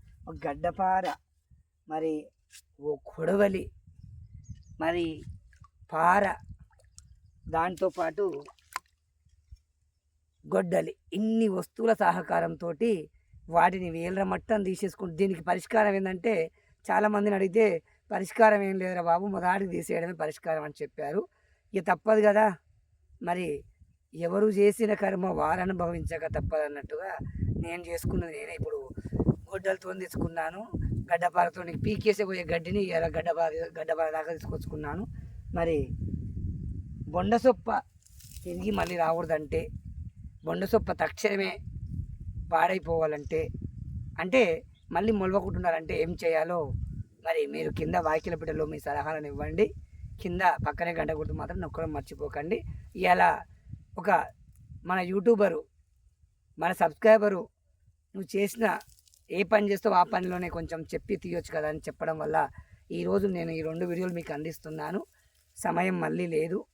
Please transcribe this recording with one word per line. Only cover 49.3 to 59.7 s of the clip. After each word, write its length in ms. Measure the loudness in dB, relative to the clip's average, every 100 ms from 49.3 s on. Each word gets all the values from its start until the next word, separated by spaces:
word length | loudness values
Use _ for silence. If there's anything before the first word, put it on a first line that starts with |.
| -6 -4 0 0 0 -16 -16 -14 -10
కింద 200 | -6 2 4 4 0
పక్కనే 260 | -2 -4
గంట 180 | -2 -2
గుర్తు 220 | -2 -4
మాత్రం 280 | -6 -6 -6
నొక్కడం 320 | -8 -6 -6
మర్చిపోకండి. 720 | -6 -8 -8 -8 -6 -4 -4 -4 -12 -12 -2
ఇలా 440 | 4 6 6 4 -4 -20 -18 -18 -14 -6
ఒక 280 | 4 4 2 -10 -20 -20 -20 -16 -4
మన 140 | -2
యూట్యూబరు, 640 | 0 0 4 6 4 2 -8 _ _ _ _ _ _ _ _ -4
మన 120 | -2
సబ్స్క్రైబరు, 800 | 2 0 4 8 8 8 0 -6 _ _ _ _ _ _ -10
"నువ్వు 220 | -4 0
చేసిన 420 | 0 2 0 0 -6 -20 _ _ -8
ఏ 120 | -2
పని 280 | 4 4 4